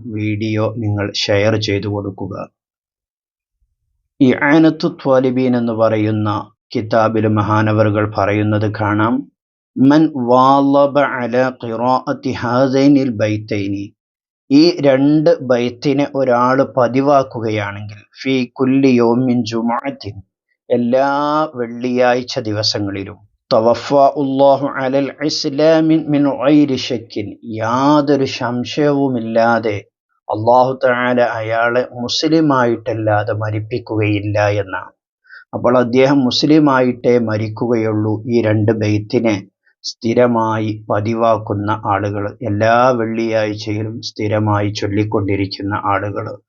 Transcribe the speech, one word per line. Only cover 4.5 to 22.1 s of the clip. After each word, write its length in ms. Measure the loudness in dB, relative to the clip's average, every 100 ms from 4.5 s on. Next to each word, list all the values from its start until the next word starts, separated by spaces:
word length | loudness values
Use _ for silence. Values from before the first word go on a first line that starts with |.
| 4 4 2 -4
ത്വാലിബീൻ 720 | -4 0 2 2 0 0 0
എന്ന് 160 | -2
പറയുന്ന 760 | 0 0 2 0 0 -2 -4 -8 _ _ -8
കിതാബിൽ 520 | -2 2 2 2 0
മഹാനവറുകൾ 840 | 0 2 0 2 2 2 0 -2 -2
പറയുന്നത് 560 | 0 0 0 0 -2 -2
കാണാം, 500 | -2 0 0 -2 -6 _ _ _ _ 0
"മൻ 320 | 4 4 2 0
വാളബ 840 | 2 4 6 4 4 4 2 2
അലാ 520 | 0 -2 -2 0 -2 -4 -8
ഖിറാഅത്തി 640 | -4 0 0 -2 -6 -6
ഹാദൈനിൽ 800 | -6 -2 0 2 2 4 4 2
ബൈത്തൈനി", 840 | -2 -2 -2 -4 -4 -4 -6 -8 -16 _ _ _ _ 0
ഈ 260 | 4 4 4
രണ്ട് 580 | 2 4 4 4 4 0
ബൈത്തിനെ 680 | 0 0 0 -4 -2 0 -2 -2
ഒരാൾ 580 | 2 2 4 2 0 0
പതിവാക്കുകയാണെങ്കിൽ, 1200 | 0 2 2 2 2 -4 -4 -4 -6 -8 -14 -18 _ -10
"ഫീ 240 | -2 -2 -2
കുല്ലി 420 | -2 0 4 4
യൗമിൻ 580 | 4 4 2 0 0 -2
ജുമുഅത്തിൻ", 760 | -4 -4 -4 -6 -10 -12 -14 -18 _ _ _ -4
എല്ലാ 420 | -2 2 2 2 0 0 0 -2 -4
വെള്ളിയാഴ്ച 840 | -8 -6 -4 2 2